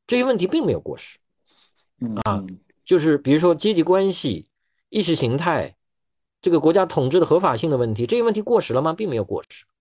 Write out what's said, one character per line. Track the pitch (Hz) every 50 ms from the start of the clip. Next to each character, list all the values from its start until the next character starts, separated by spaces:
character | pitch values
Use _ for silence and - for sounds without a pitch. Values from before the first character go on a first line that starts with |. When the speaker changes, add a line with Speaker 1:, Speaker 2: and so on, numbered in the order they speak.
| _
Speaker 1:
这 | - 240
些 | 247 254
问 | 262 254
题 | 190 175
并 | 185 - 330 269
没 | 170
有 | 104 80
过 | - - -
时。 | - - - - _ _ _ _ _ _ _ _ _ _ _ _ _ _ _ _ -
Speaker 2:
嗯， | 123 117 107 107 110
Speaker 1:
啊， | 107 101 98 95
Speaker 2:
嗯。 | 92 92 - _ _ _ _ _
Speaker 1:
就 | - 185
是 | 170 147 160 151 143
比 | - 131
如 | 143
说 | 156 170 175 165
阶 | 156 - 214
级 | 214 170 156
关 | 170 180 190 196 196
系、 | 180 - - 139 95 78 - _ _ _ _ _ _ _ _ _
意 | - 214 185
识 | 160 165
形 | - 139 117 123
态、 | 143 165 175 156 123 80 - - _ _ _ _ _ _ _ _ _ _ _ _ _
这 | - 180
个 | 170 156
国 | 139 156 170
家 | 196 190
统 | 170 - 156 131
治 | 131 147 185
的 | 165
合 | - 151 175
法 | 190 160 123
性 | 110 - 160
的 | 143
问 | 123 120 113 107
题， | 101 120
这 | 120 226
些 | 240 233
问 | 233 208
题 | 214
过 | 208 - 240 196
时 | - - 120
了 | 127
吗？ | 147 160 160
并 | 190 220
没 | 185 127
有 | 110 98
过 | - 98 76 -
时。 | - - - - _ _ _